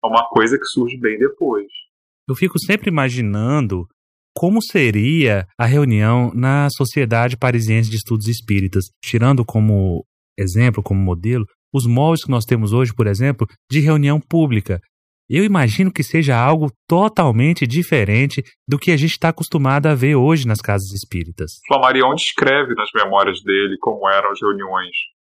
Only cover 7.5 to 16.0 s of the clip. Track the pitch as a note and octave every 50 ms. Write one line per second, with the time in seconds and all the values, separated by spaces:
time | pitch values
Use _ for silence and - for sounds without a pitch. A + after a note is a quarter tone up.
7.5 | A#2+ A#2 A2+ A2 A2 A2+ A2+ A2 G#2+ A2 - - A#2 G#2+ G#2+ A2+ A#2 A2+ - A2
8.5 | G2+ G2 F#2+ F#2 F#2 F#2+ F#2 - _ _ - - - A2+ A#2 C3 C#3+ B2+ A#2 -
9.5 | - A2 G#2+ A2 G#2 G2+ F#2+ F#2+ E2+ - - _ _ _ _ _ _ - G2 F#2
10.5 | F2 G#2+ B2 B2+ G#2 - G2+ - G2 G2 F#2+ F#2 F2+ E2 F2 A2 B2 B2 G#2+ -
11.5 | _ _ _ _ - C#3 B2 A#2 A#2 B2 C#3+ D#3+ E3 D#3 - - C3 A#2+ A2+ -
12.5 | C3 A#2 A2 G2+ G#2+ B2 C3 A#2 G#2+ - A2+ G#2 G2+ F#2+ B2+ C#3 C3+ - A2+ -
13.5 | - _ _ _ C3 D3+ C#3+ D#3 D#3 D3+ C#3+ C#3+ D3 D3+ - _ - E3 D#3+ C#3+
14.5 | A#2+ G#2+ - - F#2+ F2 _ _ _ _ _ _ _ _ _ _ A#2+ D#3 G3+ A3
15.5 | G3+ F3+ C#3 A2+ G#2+ - F#3+ F#3+ - -